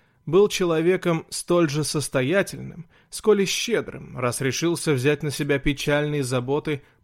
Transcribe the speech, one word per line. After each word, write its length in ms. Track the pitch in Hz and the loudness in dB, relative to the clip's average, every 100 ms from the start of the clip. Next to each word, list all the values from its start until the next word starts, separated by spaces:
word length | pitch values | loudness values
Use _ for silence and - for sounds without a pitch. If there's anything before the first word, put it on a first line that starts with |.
| _ _ - | _ _ 2
был 240 | 180 208 | 4 4
человеком 760 | - 175 160 165 180 175 160 - | 2 0 2 2 2 0 -2 -2
столь 400 | - - 175 160 | -10 0 2 2
же 160 | 147 147 | 0 -2
состоятельным, 1040 | 156 - 139 131 196 - 123 131 - - _ _ | -4 -2 -2 0 0 -2 -6 -14 -14 -18 _ _
сколь 340 | - - 202 | -2 2 4
и 20 | 190 | 2
щедрым, 720 | - - 185 117 - - 127 | -2 -2 -2 -2 -12 -14 -2
раз 220 | 123 - | -2 0
решился 500 | 135 - 165 165 165 | -2 0 -2 0 0
взять 320 | 131 139 147 | 2 2 0
на 80 | 151 | -2
себя 280 | 131 143 139 | -4 0 0
печальные 680 | 147 139 151 147 147 147 123 | 0 -2 0 0 0 -2 -2
заботы 580 | 127 123 147 156 139 - _ | -2 0 -2 -2 -6 -8 _